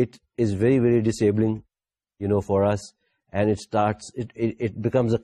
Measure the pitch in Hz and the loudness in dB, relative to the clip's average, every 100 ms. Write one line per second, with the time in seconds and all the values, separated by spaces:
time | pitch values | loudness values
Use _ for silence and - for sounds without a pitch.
0 | 123 - _ - 101 98 117 135 120 120 | -2 -4 _ -4 -2 2 2 4 4 2
1 | 110 - 107 104 110 110 - _ _ _ | 0 2 0 2 0 -2 -10 _ _ _
2 | _ _ 101 101 95 98 101 104 - - | _ _ -2 -2 0 2 2 0 -4 -20
3 | _ _ _ 98 107 101 - 107 104 107 | _ _ _ -2 0 0 -2 0 0 -2
4 | - - 110 - 117 - 117 - 110 131 | -8 -12 -12 -4 -6 -4 -6 -4 -2 0
5 | 120 113 | 0 -2